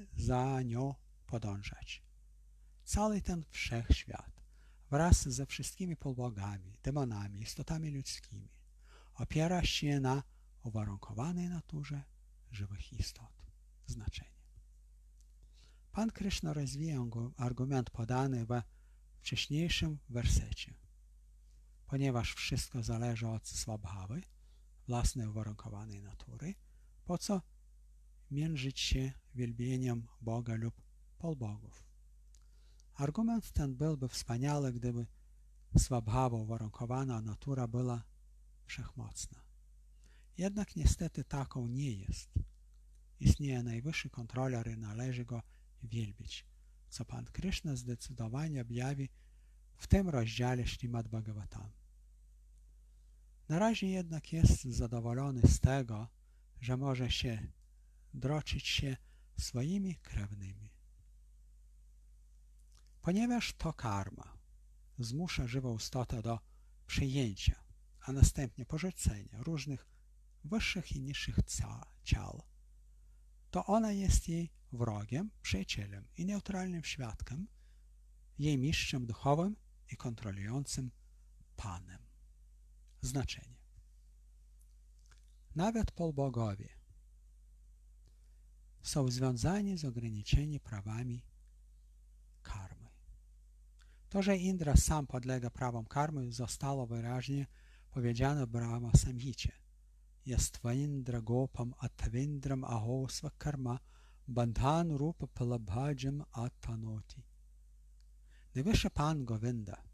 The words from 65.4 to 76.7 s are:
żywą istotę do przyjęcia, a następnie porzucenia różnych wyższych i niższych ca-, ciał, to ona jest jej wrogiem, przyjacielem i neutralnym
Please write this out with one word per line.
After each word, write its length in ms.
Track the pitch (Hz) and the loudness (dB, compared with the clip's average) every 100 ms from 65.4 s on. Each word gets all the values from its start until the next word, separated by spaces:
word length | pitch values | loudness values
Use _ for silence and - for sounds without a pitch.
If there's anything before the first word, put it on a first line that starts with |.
| 127 | -2
żywą 300 | 131 127 110 | 0 -2 -2
istotę 440 | - 131 123 123 | -4 -2 -2 -2
do 180 | 110 113 - - - - - | -2 -4 -6 -20 -20 -20 -4
przyjęcia, 760 | - 139 135 120 98 - - - - - - | 0 2 2 2 0 2 2 0 -20 -20 -14
a 100 | - | -4
następnie 540 | 135 - - 131 - 120 | 4 4 4 -4 -4 -6
porzucenia 800 | 156 185 - - 104 - 107 | -2 -2 0 0 0 -6 -8
różnych 440 | 127 160 139 135 - - - - - - | -4 -4 -2 -6 -8 -20 -20 -20 -20 -16
wyższych 480 | 147 220 - 185 - | -4 0 0 -2 -4
i 100 | 143 | -4
niższych 380 | 135 143 - - - | -4 -4 -2 2 2
ca-, 400 | - 107 113 - - | 0 -4 -6 -12 -10
ciał, 400 | - - 92 - - - - - - - - - - - - | 2 2 2 -10 -14 -20 -20 -20 -20 -20 -20 -20 -20 -20 -6
to 140 | 180 180 | -2 4
ona 260 | 214 220 | 4 4
jest 380 | 202 190 - - | 2 4 4 4
jej 220 | 170 170 - - | -2 -2 -6 -10
wrogiem, 600 | 120 113 104 104 127 214 - | -2 0 -2 -2 -2 -2 -6
przyjacielem 640 | - 196 190 - 101 98 - - | -2 -2 -2 -4 -6 -10 -12 -4
i 80 | 180 | -2
neutralnym 580 | 202 - 190 185 | -2 -2 -4 -2